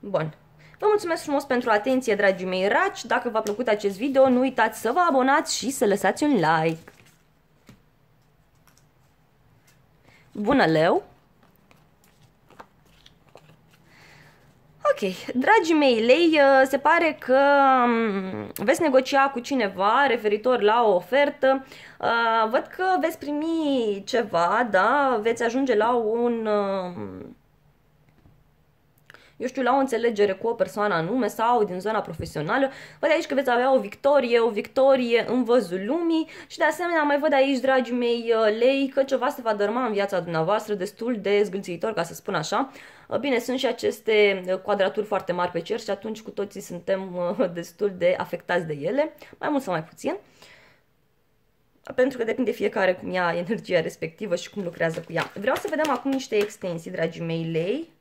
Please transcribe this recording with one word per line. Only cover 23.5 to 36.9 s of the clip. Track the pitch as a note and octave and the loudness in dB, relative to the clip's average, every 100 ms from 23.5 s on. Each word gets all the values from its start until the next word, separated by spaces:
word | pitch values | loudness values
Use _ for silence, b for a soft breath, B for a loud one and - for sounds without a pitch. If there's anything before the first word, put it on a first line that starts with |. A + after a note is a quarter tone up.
| E4 D4+ C4+ A3+ G3+ G3 | -2 0 0 0 -4 -4
ceva, | A#3+ A3 F#3 E3+ G#3 A#3+ | -2 -2 0 0 0 2
da? | F#3+ G#3 C#4+ C#4 A#3 | 2 2 2 2 0
Veți | G#3+ A#3 | -2 -2
ajunge | A#3 A#3+ C4+ G#3 | -2 -2 0 2
la | A3 | 2
un, | B3 G#3+ A#3 A#3+ A#3 A3 | 2 0 0 0 -2 0
um, | G#3 G3+ G3 F3+ F3 G2+ - - - _ _ _ _ _ _ _ _ _ _ _ _ _ _ _ _ _ B B B | 0 0 -4 -6 -10 -12 -12 -16 -20 _ _ _ _ _ _ _ _ _ _ _ _ _ _ _ _ _ B B B
eu | B3+ | -8
știu, | B3+ | -2
la | A#3+ C4+ | 2 2
o | |
înțelegere | C4+ A3+ A#3 G#3 G3+ | 2 0 0 2 0
cu | F#3+ A3+ | 0 -4
o | |
persoană | A#3 F#3 G#3+ G#3 | -2 -2 0 0
anume | E3+ E3 B3+ G#3 | 0 0 -2 -2
sau | - A3+ A#3+ | 0 2 2
din | G#3 F3+ | 2 -2
zona | G3 A3 | -4 -4
profesională. | - E3 D#3+ - D3+ A#3+ C4+ B B B | -4 -8 -8 -6 -2 0 0 B B B
Văd | D4+ | 0
aici | D#4 D#4+ | 2 2
că | |
veți | - B3+ | -2 0
avea | A#3+ B3+ | 2 4
o | C4 | 2
victorie, | G3+ - C#4 C#4+ B3 A#3 | 0 -2 2 4 4 2
o | A#3 | 2
victorie | G#3 - - C4+ C4+ A#3+ A#3 G#3 | -2 -4 2 4 4 4 0 2
în | B3 | -2
văzul | A3+ A#3+ F#3+ F#3 G3+ | 4 2 2 -6 -4
lumii | D#4+ E4+ D#4+ D#4+ B B | -2 0 -2 -2 B B
și | - | -2
de | |
asemenea | D#4 D#4 F4 | 0 0 -2